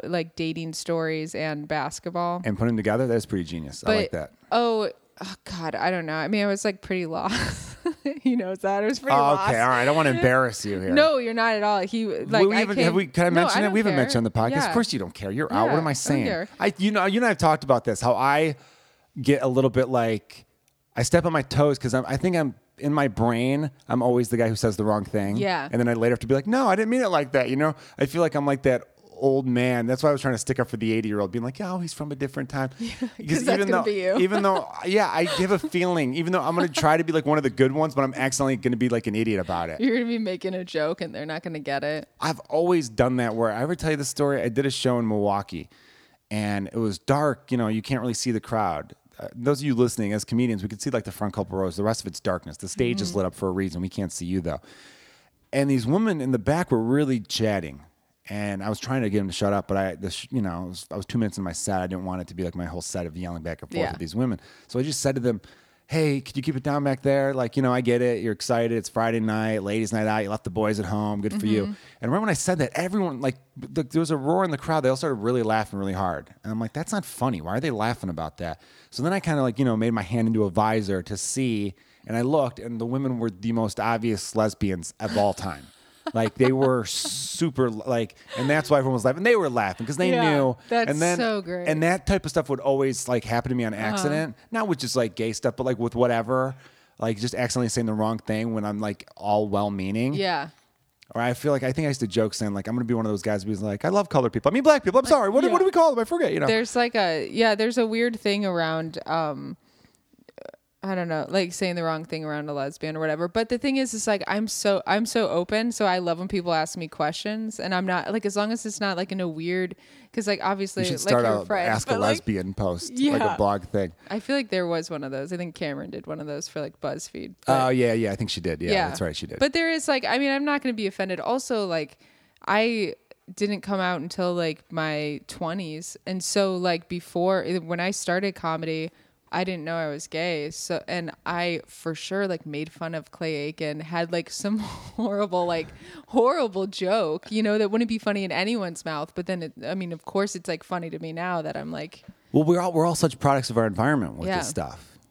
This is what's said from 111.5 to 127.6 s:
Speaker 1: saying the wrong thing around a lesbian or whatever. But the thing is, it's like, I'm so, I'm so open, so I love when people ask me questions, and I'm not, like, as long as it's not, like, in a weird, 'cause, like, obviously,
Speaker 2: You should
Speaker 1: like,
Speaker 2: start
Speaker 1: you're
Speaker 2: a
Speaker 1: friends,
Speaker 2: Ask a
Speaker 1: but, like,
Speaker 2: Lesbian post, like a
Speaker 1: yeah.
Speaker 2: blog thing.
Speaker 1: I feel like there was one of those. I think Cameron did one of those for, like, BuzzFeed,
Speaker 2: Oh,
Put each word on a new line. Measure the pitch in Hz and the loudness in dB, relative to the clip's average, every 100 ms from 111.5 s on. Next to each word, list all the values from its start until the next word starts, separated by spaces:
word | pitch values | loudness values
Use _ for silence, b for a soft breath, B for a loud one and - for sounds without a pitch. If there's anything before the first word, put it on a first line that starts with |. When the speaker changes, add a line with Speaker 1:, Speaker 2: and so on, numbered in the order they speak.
Speaker 1:
saying | 170 190 175 | -2 -4 -2
the | |
wrong | 165 160 | -2 -4
thing | 160 160 | -6 -8
around | 156 151 151 | -6 -6 -6
a | |
lesbian | 143 139 - 156 156 | -6 -6 -6 -8 -4
or | |
whatever. | 156 156 170 | -2 0 -2
But | 226 226 | -2 -2
the | 247 | -2
thing | 277 269 | 0 0
is, | 262 | -2
it's | 220 220 | -2 0
like, | 202 - | 0 0
I'm | 202 220 | -2 -2
so, | - 208 190 | -2 2 2
I'm | - 202 226 | 2 0 0
so | 233 208 | 0 2
open, | 165 180 214 233 | 0 0 -2 -2
so | 220 208 | 0 0
I | 185 | 2
love | 175 165 | 0 -2
when | 190 | -2
people | 202 175 | -4 0
ask | 160 160 - | 0 -2 -6
me | 160 | -8
questions, | - 151 170 208 214 220 - | -2 -2 -2 -6 -6 -6 -6
and | 185 | -4
I'm | 185 190 | -2 0
not, | 180 - | 0 -2
like, | 214 202 | -2 -2
as | |
long | 202 208 | -2 -2
as | 226 214 | -2 -6
it's | 202 | -4
not, | 202 175 | -4 -2
like, | 190 | -4
in | 190 | -4
a | 180 | -4
weird, | 156 165 185 180 - B B B | -4 -2 -2 -2 -6 B B B
'cause, | - 202 | -4 -2
like, | 202 | -2
obviously, | 190 196 196 - | 0 -2 -2 -2
Speaker 2:
You | 180 | -2
should | 170 | 0
Speaker 1:
like, | 196 | 2
Speaker 2:
start | 120 | 4
Speaker 1:
you're | 117 104 | 4 2
Speaker 2:
a | 90 | 0
Speaker 1:
friends, | 196 143 110 | 0 2 0
Speaker 2:
Ask | - | 0
a | |
Speaker 1:
but, | 220 | 2
like, | 208 320 | 2 2
Speaker 2:
Lesbian | - 98 92 | 0 -2 -2
post, | 98 98 87 - 247 | -2 -2 -2 -4 0
like | 285 277 | 2 2
a | 214 | 2
Speaker 1:
yeah. | 170 | 2
Speaker 2:
blog | 101 101 - | 2 2 -2
thing. | - 90 - - | -2 -2 -6 -10
Speaker 1:
I | 214 | -8
feel | - | -2
like | 277 220 | -2 -2
there | 185 175 | -2 -2
was | 170 170 | -2 -4
one | 156 | -8
of | 135 | -6
those. | 135 147 | -6 -6
I | 175 | -6
think | 175 | -8
Cameron | - 156 143 180 | -6 -6 -6 -8
did | 156 165 | -10 -10
one | 156 | -10
of | 151 | -8
those | 147 - | -8 -8
for, | 160 | -8
like, | 147 - | -10 -8
BuzzFeed, | 147 151 - - - - - | -6 -6 -10 -12 -12 -6 0
Speaker 2:
Oh, | 131 | 2